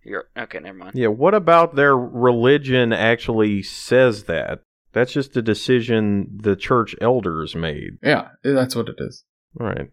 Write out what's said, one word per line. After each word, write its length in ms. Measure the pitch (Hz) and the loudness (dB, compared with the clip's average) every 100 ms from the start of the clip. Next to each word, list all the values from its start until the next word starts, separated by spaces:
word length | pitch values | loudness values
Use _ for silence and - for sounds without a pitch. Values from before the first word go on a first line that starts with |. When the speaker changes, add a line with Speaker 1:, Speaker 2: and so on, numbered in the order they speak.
Speaker 1:
your, 260 | - 101 - - | -10 -12 -12 -14
okay, 240 | 113 - | -12 -12
never 160 | 82 95 | -16 -20
mind. 200 | 90 127 | -12 -2
Speaker 2:
Yeah, 140 | 117 | -2
what 260 | 110 151 214 | 2 2 2
about 400 | 165 170 170 135 | 4 4 4 4
their 200 | 143 135 | 4 4
religion 960 | 123 127 123 120 120 147 135 127 120 | 0 0 2 4 4 2 2 2 2
actually 680 | 107 110 117 - 113 107 101 | 2 2 0 -2 0 2 0
says 640 | 95 - - 123 127 107 | -6 -14 0 4 4 2
that? 380 | 101 82 60 - _ _ _ | -6 -6 -4 -10 _ _ _
That's 220 | - 123 | -2 -2
just 240 | - 135 - | -2 -4 -4
a 60 | |
decision 920 | 110 104 - 127 113 113 107 101 95 98 | -2 -2 2 0 2 0 0 -2 -4 -6
the 140 | 107 98 | -2 -2
church 400 | - 123 107 - | 0 0 0 -2
elders 560 | 113 127 95 80 78 82 | 0 0 -2 -6 -8 -6
made. 440 | 82 76 - - | -8 -8 -12 -8
Speaker 3:
Yeah, 280 | - 147 - _ | -2 -2 -4 _
that's 320 | 127 139 127 120 | -2 -2 -2 -4
what 140 | 113 | -8
it 60 | - | -10
is. 260 | - - _ _ _ | -12 -14 _ _ _
Speaker 2:
Right. 380 | - 113 - 67 | -10 -8 -8 -10